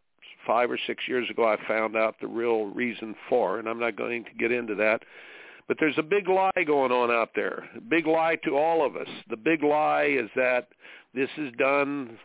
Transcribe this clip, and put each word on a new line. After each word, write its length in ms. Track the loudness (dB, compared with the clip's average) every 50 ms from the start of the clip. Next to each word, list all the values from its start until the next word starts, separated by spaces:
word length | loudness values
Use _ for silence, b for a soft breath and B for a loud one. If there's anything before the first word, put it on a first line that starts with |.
| _ _ _ _ -20 -20 -20 -10 -2
five 240 | 0 2 2 2 2
or 80 | 0 -4 -4
six 220 | -6 -6 -6 -4
years 200 | -4 -2 -2 -2 -2
ago, 140 | 0 2 2
I 120 | 2 2 0 -2
found 280 | -2 0 0 0 0 2
out 200 | 2 0 0 0 -4
the 60 | -10
real 380 | -6 -4 -2 0 2 2 0 0
reason 500 | -4 -4 -4 -4 -4 -4 -8 -10 -12 -12 -12 -4
for, 300 | 0 2 2 2 2 0
and 100 | -2 -4
I'm 120 | -6 -4 -2
not 160 | -2 -4 -2
going 280 | -4 -6 -4 -4 -6 -8
to 80 | -10 -6
get 140 | -2 0 0
into 240 | 0 -2 -2 -4 -2
that, 260 | 0 2 2 2 0 -2 B B B B B B B B B B B B B
but 80 | -2 0
there's 200 | 0 0 2 0
a 40 | -2
big 240 | 0 0 0 2
lie 360 | 2 2 4 4 2 2 0 2
going 260 | 2 2 2 4 4
on 200 | 2 2 2 2
out 180 | 2 2 0 0 -2
there, 340 | -2 -2 -2 -4 -6 -10 -12 -16
a 40 | -12
big 260 | -4 0 0 0 2
lie 300 | 2 2 2 2 0 0 0 -2
to 140 | 0 0
all 260 | 2 2 2 2 2 2
of 100 | 0 -2
us. 120 | -4 -10 -10 -12 -14 -10 -10
The 80 | -10
big 260 | -2 2 2 2 4 4
lie 420 | 2 4 4 2 2 2 2 2
is 220 | 2 2 0 -2 -2 0
that 340 | 0 2 2 2 0 -2 _ -20 B B B B B B B -2
this 160 | -2 -2 -2 -2
is 160 | -8 -8 -6 -2 0
done 580 | 2 2 4 2 2 0 -2 -6 -8 -10 -14 -18